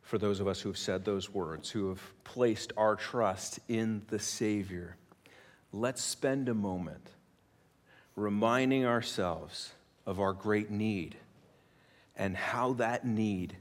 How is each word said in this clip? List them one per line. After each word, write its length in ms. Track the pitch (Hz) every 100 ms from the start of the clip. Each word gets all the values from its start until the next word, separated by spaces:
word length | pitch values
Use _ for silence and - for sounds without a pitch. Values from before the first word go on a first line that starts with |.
For 180 | - 110
those 200 | 104 98
of 80 | 98
us 140 | 92
who 80 | 104
have 80 | 90
said 260 | - 92
those 280 | 95 98 92
words, 400 | 98 82 78 -
who 180 | 110 98
have 340 | 92 - -
placed 480 | - 123 123 107 - -
our 180 | 107 104
trust 640 | - 123 107 95 - - -
in 380 | 113 113 107 98
the 120 | 107
Savior, 800 | - - 107 104 92 90 87 - _ - - - - - _
let's 280 | 101 123 131
spend 460 | - - 135 139 127
a 60 |
moment 560 | 113 101 92 82 73 - - _ _ _ _ _ _ _ - _ -
reminding 680 | 104 101 113 123 131 135 123
ourselves 880 | 120 113 - 90 80 78 - - - _ _ -
of 140 | 92
our 120 | 98
great 380 | 95 104 104 104
need 480 | 104 110 101 80 - - - - _ _ _ _ _ _ -
and 220 | 98 90
how 360 | - 120 127
that 300 | 123 113 123
need 540 | 123 110 107 95 107 -